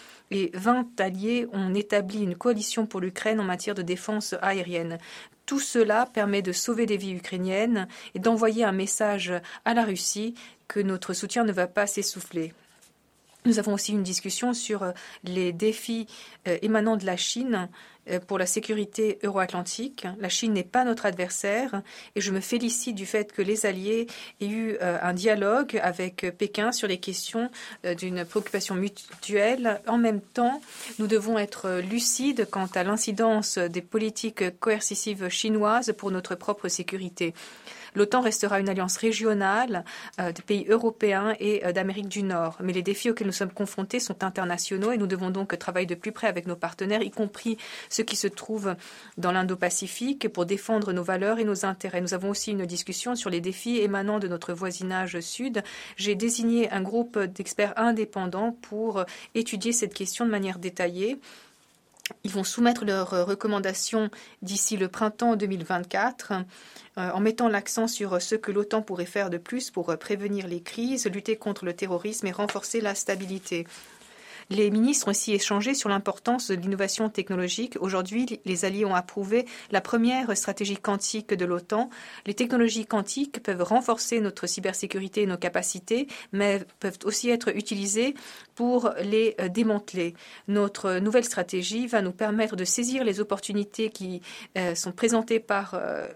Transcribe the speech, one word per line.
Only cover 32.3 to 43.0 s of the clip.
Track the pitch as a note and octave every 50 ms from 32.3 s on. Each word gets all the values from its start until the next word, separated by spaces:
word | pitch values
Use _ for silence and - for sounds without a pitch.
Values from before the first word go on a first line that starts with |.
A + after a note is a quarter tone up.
| C4+ A#3+ G#3 -
quant | - G3 F#3+ F#3 -
à | F#3+ F3+
l'incidence | F#3+ G#3 A3+ - A#3 G3+ G3 A3+ A3+ A3 G#3+ G3+ - - F#3+
des | F3 F3 E3+ F3+ F3
politiques | - - A3 A3 A3 A3 - - A3 G#3+ - G#3+ G#3+ F3+ -
coercitives | - A3+ G#3+ G#3 - - G#3 - - A3 G3+ F#3+ F#3+ F3+
chinoises | - - - A3 G#3+ G#3+ G#3 G#3 A3 A#3+ B3 A3+ G#3 -
pour | - G3+ F#3+
notre | F#3 F#3 - F#3
propre | F3 - - G3+ G3+ - F3+
sécurité. | - - F3 - - F#3+ F#3+ F3 F3 - F3+ E3 E3 - - - - - - - - - - - -
l'otan | G3 G#3 G#3 B3 B3+
restera | B3 A3 G#3+ - - G3+ G3+ G3
une | G3 G3
alliance | F#3+ F#3+ F#3 F#3 -
régionale, | - - A3+ A3 G3+ A3 A3 G#3+ G3+ G3 F#3+ G3+ A3+ B3+ B3 G#3 F3 E3+ - - - - - - -
euh, | F3+ F3 E3+
de | - -
pays | - G#3 G3+ - -
européens | A3 A3+ A3+ A3+ A3 - A3 G#3 G3 F#3+ G3+ A3 G#3+ -
et, | - G#3 G#3+ G3 -
euh, | F3+ F3
d'Amérique | F#3+ F#3+ F#3+ F#3+ G#3 G3+ G3
du | F3+ G#3 G3+
Nord. | F#3+ F#3 E3+ E3 D#3+ D#3+ - F#3
Mais | F#3 F3+
les | F#3 F3+
défis | F#3+ G3+ -